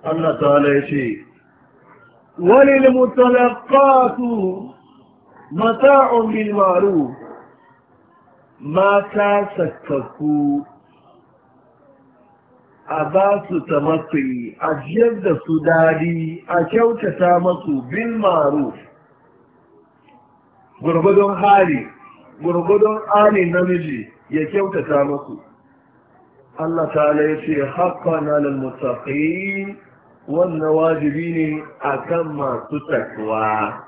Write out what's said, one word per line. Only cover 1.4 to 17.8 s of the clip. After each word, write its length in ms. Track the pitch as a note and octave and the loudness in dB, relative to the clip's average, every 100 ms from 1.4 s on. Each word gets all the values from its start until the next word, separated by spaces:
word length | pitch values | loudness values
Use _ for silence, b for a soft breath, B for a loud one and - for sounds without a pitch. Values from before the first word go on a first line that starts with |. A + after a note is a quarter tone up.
| _ _ _ _ _ _ _ _ _ - | _ _ _ _ _ _ _ _ _ -4
"وللمطلقات 1800 | F3 B3 C#4 C4+ C4 B3+ B3+ - B3 B3 B3 A#3+ - C4+ C#4 C4 B3+ F#3+ A#3+ A#3 F#3 F#3+ A#3+ - _ _ _ _ _ - - | 4 6 6 6 4 4 0 4 4 4 2 -2 0 4 6 6 4 -2 -4 -2 -4 -6 -14 -20 _ _ _ _ _ -20 -12
متاع 680 | D#3+ A3 A3+ C4+ C#4 C4 A#3 | -2 0 4 6 6 6 2
بالمعروف." 920 | A3 A3 G#3+ G#3 F#3+ F3+ G3+ F3 C3 C3 - - - _ _ _ _ _ _ _ _ _ _ _ | 0 -2 -2 2 2 4 2 0 -2 -8 -18 -20 -20 _ _ _ _ _ _ _ _ _ _ _
Mata 920 | C#3+ E3 G3 G3+ G3+ G#3 G3+ G#3 G3+ | -4 0 4 2 0 -2 0 0 -2
sakakku 1120 | - E3 - - C#3+ A#2+ - D3+ D3 C#3+ C#3+ - _ _ _ _ _ _ _ _ _ _ _ _ C4+ C4+ _ _ _ _ _ _ _ - | -4 -6 -6 -6 -6 -6 -8 -2 0 0 -2 -6 _ _ _ _ _ _ _ _ _ _ _ _ _ _ _ _ _ _ _ _ _ -10
a 160 | D#3 | -6
ba 400 | D3+ F3+ G3 G3+ G3 | 0 2 2 2 -2
su 140 | E3+ | -6
tamattu'i, 960 | C3+ D3 D3 D#3+ - D3+ C3 B2+ A#2 - | -2 -2 0 -2 -2 -4 -2 -6 -10 -8
a 160 | D#3+ | -6
jiyar 460 | D3 C3 F#3 A#3 G#3+ | -6 -4 2 2 2
da 160 | F#3+ D#3 - | -2 -4 -2
su 140 | D#3+ | -2
dadi, 840 | D3+ E3 D#3+ D#3+ E3 E3 D#3+ E3 - | 2 4 4 2 -2 -4 -6 -10 -4
a 160 | F3 | -2
kyautata 760 | E3 A3 A#3 A3+ G3 D3 F3+ F3 | 0 2 2 0 -6 -2 2 2
masu 420 | F3+ F3 - C#3 | 2 -2 -4 -6